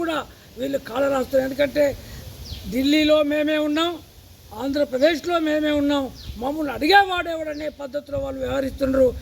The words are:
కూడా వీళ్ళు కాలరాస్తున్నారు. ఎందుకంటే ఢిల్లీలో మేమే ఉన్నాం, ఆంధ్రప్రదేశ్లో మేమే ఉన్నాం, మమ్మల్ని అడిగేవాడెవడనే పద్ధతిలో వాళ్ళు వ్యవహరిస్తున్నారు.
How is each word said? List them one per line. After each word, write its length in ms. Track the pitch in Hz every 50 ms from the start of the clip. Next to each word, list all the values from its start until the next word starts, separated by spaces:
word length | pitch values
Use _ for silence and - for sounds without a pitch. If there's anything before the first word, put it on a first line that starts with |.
కూడా 160 | 339 330 320 285 233 - - - - - - 214
వీళ్ళు 220 | 254 277 277 269 - -
కాలరాస్తున్నారు. 580 | 220 254 277 277 277 262 254 247 269 262 262 269
ఎందుకంటే 360 | 269 254 285 269 233 294 294 277 247 - - - - - - - - - - - - - - 190 185
ఢిల్లీలో 440 | 254 269 285 294 311 302 302 302 311 302 294
మేమే 260 | 294 302 302 302 311 302 302 302
ఉన్నాం, 220 | 294 320 330 349 349 294 - - - - - - - - - - 220 214 247
ఆంధ్రప్రదేశ్లో 720 | 277 277 294 294 285 254 254 269 320 339 269 - 349 349 330 320 311
మేమే 240 | 302 311 302 302 294 294
ఉన్నాం, 240 | 285 285 285 285 269 247 - - - - - 202
మమ్మల్ని 300 | 233 269 294 320 302 277 233 220
అడిగేవాడెవడనే 920 | 269 311 392 403 403 381 359 349 330 339 330 320 311 311 294 294 311 302 - -
పద్ధతిలో 380 | 285 269 240 294 285 285 285 277 277
వాళ్ళు 160 | 269 269 269 262
వ్యవహరిస్తున్నారు. 640 | 247 262 277 269 262 - - 277 262 262 269 262 247 220 -